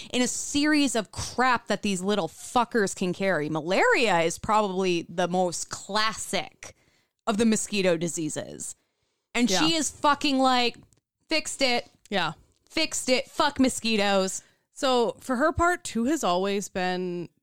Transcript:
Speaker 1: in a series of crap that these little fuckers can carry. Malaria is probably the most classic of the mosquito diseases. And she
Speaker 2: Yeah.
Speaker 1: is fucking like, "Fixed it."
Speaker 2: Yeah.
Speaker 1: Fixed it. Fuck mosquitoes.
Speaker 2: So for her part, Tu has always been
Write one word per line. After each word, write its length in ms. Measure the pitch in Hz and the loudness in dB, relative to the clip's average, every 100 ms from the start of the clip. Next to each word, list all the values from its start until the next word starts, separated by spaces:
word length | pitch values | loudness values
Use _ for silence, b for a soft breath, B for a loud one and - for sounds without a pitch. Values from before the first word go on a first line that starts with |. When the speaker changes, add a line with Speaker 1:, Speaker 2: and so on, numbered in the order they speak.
| B | B
Speaker 1:
in 100 | 247 | -2
a 60 | 247 | -2
series 680 | - - 285 294 302 285 | -2 -4 0 2 4 2
of 160 | 233 196 | 0 -4
crap 560 | - - - 254 240 - | -8 -8 0 2 2 0
that 140 | 202 | -2
these 180 | 208 190 | -2 -2
little 260 | 185 208 165 | 0 -2 -2
fuckers 680 | - - 254 226 240 196 | -6 -4 0 0 2 0
can 180 | - 185 | 0 -4
carry. 340 | 175 190 170 151 | 0 0 0 0
Malaria 720 | 156 151 196 453 440 226 175 | -4 0 2 4 4 4 2
is 180 | 165 - | 2 -2
probably 680 | - 220 214 185 185 175 - | 0 2 2 0 0 0 -4
the 180 | 170 175 | -4 -2
most 420 | 180 185 165 - | 0 -2 -2 -8
classic 1080 | - - 202 220 214 - 185 - - - - _ _ _ _ - | -12 -6 -2 -2 -4 -6 -6 -6 -12 -20 -20 _ _ _ _ -4
of 120 | 208 | 0
the 80 | 226 | 2
mosquito 500 | 214 - 208 185 170 | 2 0 0 2 2
diseases. 800 | 170 165 156 147 90 71 - - _ _ _ _ _ | 0 -4 -6 -6 -10 -12 -14 -16 _ _ _ _ _
And 140 | 226 240 | 0 2
she 220 | 185 160 | 2 2
Speaker 2:
Yeah. 60 | 330 | 2
Speaker 1:
is 120 | 294 | -2
fucking 480 | - - 285 294 269 | 0 0 2 2 2
like, 380 | 262 254 240 - - _ _ _ - | 4 4 0 -2 -18 _ _ _ -4
"Fixed 320 | 311 302 - | -2 -2 -2
it." 280 | 262 240 - _ - | 0 0 -4 _ -6
Speaker 2:
Yeah. 240 | 196 165 160 _ _ _ | -2 -2 -6 _ _ _
Speaker 1:
Fixed 400 | - 311 - - | -4 -2 -2 0
it. 200 | 247 - | 0 0
Fuck 280 | - 302 285 | 0 0 2
mosquitoes. 840 | 262 - 220 220 202 196 190 - b b b | 0 0 -2 0 2 2 0 -4 b b b
Speaker 2:
So 420 | - 277 254 226 - | -4 0 2 0 -2
for 180 | - 247 | -4 0
her 140 | 311 | 0
part, 320 | - 339 349 | 2 0 0
Tu 220 | - 214 | -4 -4
has 180 | 233 311 | -2 0
always 460 | 202 175 196 202 196 | 0 0 0 -2 -4
been 600 | 190 180 180 180 175 170 _ | -4 -2 -2 -4 -6 -10 _